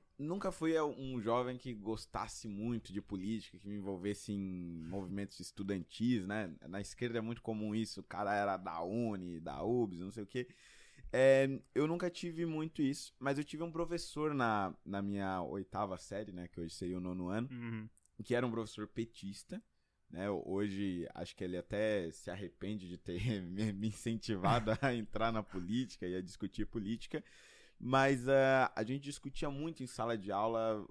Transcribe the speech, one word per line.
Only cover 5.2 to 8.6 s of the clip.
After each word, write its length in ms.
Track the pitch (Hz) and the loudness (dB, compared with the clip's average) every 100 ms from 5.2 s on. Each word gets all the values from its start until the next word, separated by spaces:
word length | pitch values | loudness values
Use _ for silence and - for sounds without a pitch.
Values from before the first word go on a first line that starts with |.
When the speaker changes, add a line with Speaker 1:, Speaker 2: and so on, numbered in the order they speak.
| 98 - | -6 -8
Speaker 1:
estudantis, 880 | 87 - 98 98 82 - 117 120 92 | -12 -6 -2 -2 -4 0 2 2 2
né? 260 | 104 95 - - | -2 -4 -8 -10
Na 120 | 95 | -8
esquerda 360 | 101 - 123 113 | -8 -4 -2 -2
é 20 | |
muito 200 | 110 117 | -2 -4
comum 340 | - 107 107 107 | -4 -2 0 0
isso, 240 | 113 - | -2 -6
o 40 | |
cara 300 | - 90 101 101 | -8 -4 2 2
era 200 | 101 | 2
da 240 | 92 | 0